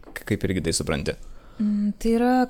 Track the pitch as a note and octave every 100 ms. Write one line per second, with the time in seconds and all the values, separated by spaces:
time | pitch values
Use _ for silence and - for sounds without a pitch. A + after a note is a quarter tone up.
0 | - - - G#2 G2 F#2 D#2+ D#2+ - D2+
1 | F#2+ - - - - - G#3 G#3 G#3 G3+
2 | A3+ A3+ B3 B3+ B3